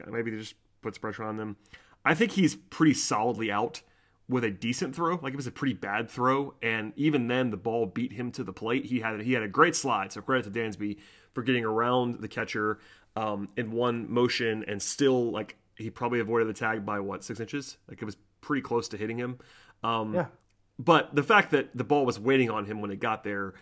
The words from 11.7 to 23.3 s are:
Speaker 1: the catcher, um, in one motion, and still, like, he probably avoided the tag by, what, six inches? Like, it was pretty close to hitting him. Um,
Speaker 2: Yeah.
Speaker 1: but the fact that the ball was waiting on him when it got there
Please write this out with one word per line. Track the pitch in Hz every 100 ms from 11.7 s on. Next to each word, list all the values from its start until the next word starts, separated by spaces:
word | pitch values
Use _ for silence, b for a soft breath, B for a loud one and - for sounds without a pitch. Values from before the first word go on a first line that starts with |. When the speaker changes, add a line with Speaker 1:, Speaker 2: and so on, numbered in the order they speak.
| 110 120 127 120 117
Speaker 1:
the | 107
catcher, | 120 110 113 107 104 B B B 110
um, | 107 101 101 -
in | 110
one | 113 123 117 107
motion, | 120 123 - 117 110 -
and | 104
still, | - - 139 127 120
like, | 104 104 - _ -
he | 110
probably | - 120 120
avoided | 110 117 110
the |
tag | 101 113 110 101
by, | 104
what, | 98 92
six | - 107
inches? | 110 143 131 - -
Like, | -
it | 107
was | 101 _ _
pretty | - 143
close | - 117 -
to | 101
hitting | 110 117
him. | 123 123 B B B B
Um, | 113 113 110 175
Speaker 2:
Yeah. | 143 - _ _ _ -
Speaker 1:
but | 147 156 -
the | 143
fact | 135 208 185
that | 143 - 120
the |
ball | 127 147 127
was | 107
waiting | 117 135 117
on | 107 101
him | 107
when | 104
it | 98
got | 117 110
there | 104